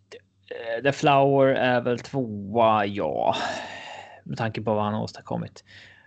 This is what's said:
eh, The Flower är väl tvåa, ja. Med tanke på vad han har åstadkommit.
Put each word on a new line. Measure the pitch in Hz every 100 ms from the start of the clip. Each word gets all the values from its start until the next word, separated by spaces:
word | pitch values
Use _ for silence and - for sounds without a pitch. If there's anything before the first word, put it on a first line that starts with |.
| _ - _ _ - - 117 113
eh, |
The | 135
Flower | 139 151 139 139 139 135
är | 131 127 123
väl | 123 120
tvåa, | - 139 120 104 98 113 113 107 104
ja. | 101 78 58 57 - - - - - - - - -
Med | - -
tanke | 113 113
på | 110
vad | 107
han | 104
har | 107
åstadkommit. | 113 - - 120 107 - _ - - -